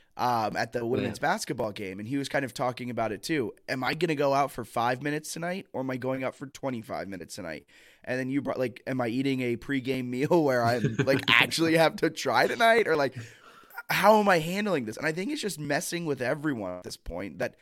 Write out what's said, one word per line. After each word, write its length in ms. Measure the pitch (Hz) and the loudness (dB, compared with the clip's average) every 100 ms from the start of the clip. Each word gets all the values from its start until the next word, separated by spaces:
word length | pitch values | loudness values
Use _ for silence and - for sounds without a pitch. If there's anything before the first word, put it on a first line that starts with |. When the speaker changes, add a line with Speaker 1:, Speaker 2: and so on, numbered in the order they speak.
| _ - | _ -4
Speaker 1:
um, 400 | 123 120 107 90 | 0 2 0 -2
at 180 | 117 | -4
the 120 | 120 117 | -2 -2
women's 320 | 117 123 104 | 0 -2 -2
Speaker 2:
Yeah. 120 | 147 | -2
Speaker 1:
basketball 420 | 208 - 131 117 | -2 -4 -4 -4
game, 280 | 101 98 95 | -6 -10 -10
and 80 | 104 | -6
he 100 | 139 | -4
was 120 | 135 | -2
kind 160 | 147 135 | -2 -2
of 80 | |
talking 380 | - 127 123 123 | -2 -4 -4 -6
about 200 | 117 113 | -4 -4
it 120 | 101 | -4
too. 320 | - 160 110 - - | -4 -2 -2 -6 -6
"Am 160 | 131 | -4
I 120 | 127 156 | -2 -2
gonna 180 | 170 | 0
go 180 | 147 143 | 2 2
out 200 | 139 135 | 2 0
for 120 | - | -2
five 380 | 113 - 117 127 | -6 -2 0 0
minutes 320 | 147 151 151 | -2 -4 -6
tonight, 320 | - 170 190 - | -8 -6 -6 -8
or 80 | - | -8
am 80 | 131 | -6
I 80 | 131 | -4
going 260 | 131 131 | -4 -4
out 120 | 131 - | -4 -6
for 100 | 139 | -12
twenty-five 640 | - 139 123 - 85 90 | -8 -6 -6 -6 -8 -8
minutes 260 | 95 82 | -10 -12
tonight?" 320 | - 87 76 - - - _ | -12 -10 -10 -14 -20 -20 _
And 160 | - 127 | -6 -4
then 100 | 127 | -2
you 120 | 139 | -2
brought, 180 | - - | -2 -2
like, 240 | 127 - - | -2 -4 -6
"Am 160 | 131 | -2
I 60 | 127 | -2
eating 340 | 120 135 131 | 0 0 0
a 160 | 127 113 | -2 -2
pregame 480 | - 139 127 131 127 | -2 -2 -2 -4 -4
meal 380 | 123 147 170 | -2 4 4
<laughs> 0 | |
where 200 | 147 123 | 4 4
I'm, 340 | 117 120 107 113 | 2 2 0 0
like, 240 | 131 135 | 2 2
Speaker 2:
<laughs> 60 | - | 6
Speaker 1:
actually 480 | 117 127 - 165 160 | 6 6 4 4 6
have 180 | 160 208 | 6 4
to 140 | 165 | -2
try 340 | 160 139 117 160 | 0 2 4 4
tonight?" 420 | 233 226 226 208 | 4 4 6 4
Or, 80 | 156 | 2
like, 200 | 139 120 117 - - - - - - | 2 -2 -14 -18 -20 -20 -20 -14 -4
how 300 | 160 190 214 | 4 6 8
am 100 | 202 | 8
I 100 | 175 | 4
handling 460 | 160 190 208 165 110 | 2 -2 0 0 -2
this? 120 | 107 | -4
And 80 | 151 | -4
I 60 | |
think 200 | 160 208 | -2 -4
it's 100 | 294 | -4
just 180 | 208 151 | -6 -6
messing 460 | 147 143 - 170 170 | -2 -2 -2 -4 -4
with 160 | 139 | -2
everyone 560 | 123 151 151 123 95 90 | -2 0 -2 -2 -4 -8
at 60 | |
this 140 | 101 - | -10 -14
point, 420 | - 82 98 85 | -10 -8 -8 -6
that 160 | 123 - | -6 -8